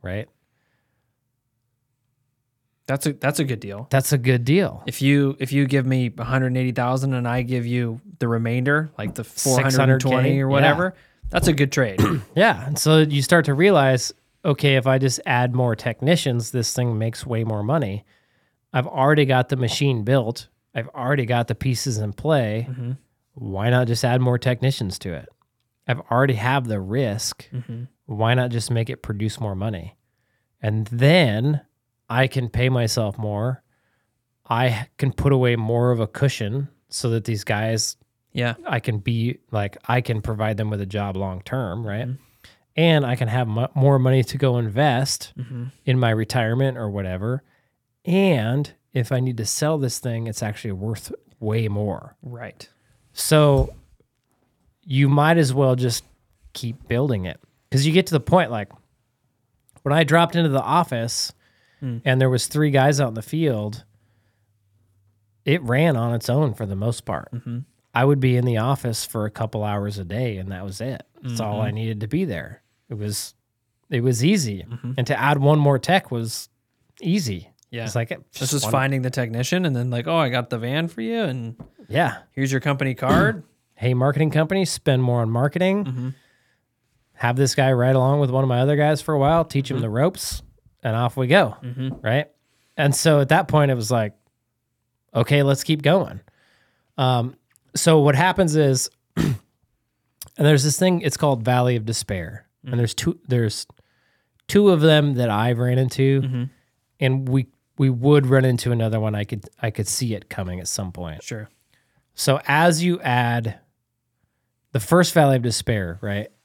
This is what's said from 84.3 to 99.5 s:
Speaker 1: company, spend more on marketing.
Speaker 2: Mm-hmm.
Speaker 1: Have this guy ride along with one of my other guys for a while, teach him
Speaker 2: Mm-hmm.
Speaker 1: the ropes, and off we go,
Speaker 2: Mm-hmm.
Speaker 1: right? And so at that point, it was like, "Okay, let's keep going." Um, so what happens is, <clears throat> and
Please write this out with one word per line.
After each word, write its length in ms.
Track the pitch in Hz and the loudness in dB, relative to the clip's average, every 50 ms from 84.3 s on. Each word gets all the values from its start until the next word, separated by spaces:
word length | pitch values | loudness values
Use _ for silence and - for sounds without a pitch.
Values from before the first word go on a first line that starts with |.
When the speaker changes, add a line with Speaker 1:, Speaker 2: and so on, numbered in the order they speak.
Speaker 1:
company, 340 | 127 151 160 156 190 196 185 | 2 2 0 2 0 0 0
spend 360 | - - - - 151 135 127 | -2 -4 -2 0 2 2 2
more 200 | 127 123 120 120 | 2 2 2 0
on 80 | 117 110 | 0 0
marketing. 560 | 113 120 135 143 - 175 180 190 190 208 196 | 0 0 0 0 0 0 0 0 0 0 -2
Speaker 2:
Mm-hmm. 240 | 131 127 123 123 131 131 - _ _ _ _ _ _ _ _ _ _ _ _ _ _ _ _ _ _ _ | -4 -6 -6 -8 -8 -10 -12 _ _ _ _ _ _ _ _ _ _ _ _ _ _ _ _ _ _ _
Speaker 1:
Have 240 | _ - 120 123 131 | _ -2 0 2 2
this 180 | 139 127 - | 2 2 2
guy 160 | - 131 135 | 2 2 4
ride 240 | 131 120 120 131 135 | 4 4 4 4 4
along 240 | 131 127 135 143 147 | 4 4 4 2 2
with 100 | 143 123 | 2 0
one 140 | 127 131 135 | 2 0 0
of 60 | 131 | 2
my 100 | 123 120 | 2 2
other 160 | 131 143 147 | 2 2 2
guys 260 | 143 147 151 156 139 | 2 2 2 2 0
for 120 | - - 156 | -2 -2 0
a 40 | 143 | 2
while, 280 | 135 147 165 170 160 | 2 4 4 2 0
teach 260 | - - 139 135 - | 0 -2 -4 -2 -2
him 60 | 131 131 | -4 -4
Speaker 2:
Mm-hmm. 60 | 117 | -4
Speaker 1:
the 60 | 110 | -2
ropes, 520 | 104 120 147 185 196 - - - - - - - _ _ _ _ _ _ - | 0 0 0 0 0 -4 -8 -10 -10 -10 -12 -16 _ _ _ _ _ _ -4
and 140 | 120 107 117 | -4 -2 0
off 180 | 123 120 - | 0 -2 0
we 120 | 135 127 123 | -2 0 2
go, 280 | 156 202 165 113 92 - - | 4 4 4 2 -2 -8 -12
Speaker 2:
Mm-hmm. 420 | 123 123 131 131 131 127 - - | -12 -10 -8 -8 -8 -8 -6 -2
Speaker 1:
right? 200 | 110 120 143 156 - _ _ _ _ _ _ _ _ _ | -2 0 0 -2 -4 _ _ _ _ _ _ _ _ _
And 180 | - 147 143 131 | 0 2 2 2
so 280 | - - 165 151 143 | 2 2 4 4 4
at 80 | 139 131 | 4 4
that 180 | 156 180 180 - | 2 2 2 2
point, 240 | - 156 147 139 | 2 2 4 4
it 40 | 131 | 2
was 140 | 120 110 107 | 0 -2 0
like, 260 | 127 117 107 104 - _ _ _ _ _ _ _ _ _ _ _ _ _ _ _ _ _ _ _ _ | 0 0 0 -2 -6 _ _ _ _ _ _ _ _ _ _ _ _ _ _ _ _ _ _ _ _
"Okay, 280 | - 127 - 143 143 143 | -2 0 2 4 4 4
let's 200 | 139 139 135 - | 4 2 0 0
keep 180 | - 156 147 | -2 -4 0
going." 380 | 139 143 175 196 143 - - 95 - _ _ _ _ _ _ _ _ _ _ _ _ _ _ - | 2 2 2 2 0 -2 -6 -14 -18 _ _ _ _ _ _ _ _ _ _ _ _ _ _ -2
Um, 400 | 131 127 127 120 120 127 - _ _ _ _ _ _ _ - | 0 2 2 0 0 -2 -6 _ _ _ _ _ _ _ -6
so 260 | - - 170 160 156 | 0 2 4 6 6
what 140 | 139 147 139 | 6 4 4
happens 420 | 135 175 185 180 - 185 160 151 156 | 4 2 2 2 2 2 2 4 4
is, 320 | 147 139 131 127 - - - _ _ | 4 4 2 2 -2 -6 -10 _ _
<clears throat> 120 | _ _ | _ _
and 220 | 170 160 151 123 101 - _ | -2 0 0 -2 -4 -8 _